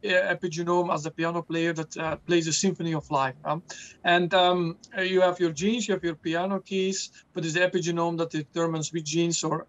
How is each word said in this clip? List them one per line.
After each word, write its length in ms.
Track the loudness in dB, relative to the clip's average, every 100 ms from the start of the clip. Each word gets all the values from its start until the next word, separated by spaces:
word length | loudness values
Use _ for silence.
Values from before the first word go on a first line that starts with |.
ep-, 380 | 0 2 2 0
epigenome 520 | -4 -4 0 2 2
as 100 | -2
the 80 | -4
piano 300 | -4 -2 -2
player 300 | -4 -2 0
that, 260 | -2 -6 -6
uh, 200 | -6 -6 0
plays 200 | 0 2
a 60 |
symphony 400 | 0 0 0 -2
of 160 | -4 -2
life. 260 | 0 0 -2 -6
Um, 180 | -6 -6 -16 -18 -4
and, 300 | 2 4 4
um, 440 | 4 4 4 0 -4 -10 -4
you 200 | 0 4
have 180 | 4 4
your 120 | 0
genes, 360 | 0 0 0 0
you 60 |
have 100 | -2
your 120 | -2 -4
piano 440 | -2 -2 0 -2
keys, 520 | -4 -2 0 -2 -8 -14 _
but 120 | -6 -2
it's 80 |
the 80 | 2
epigenome 560 | 2 2 0 0 0 -2
that 140 | -2
determines 600 | -4 -4 -2 -2 -2 -4
which 140 | -6 -2
genes 380 | 0 0 0 -2
are, 160 | -4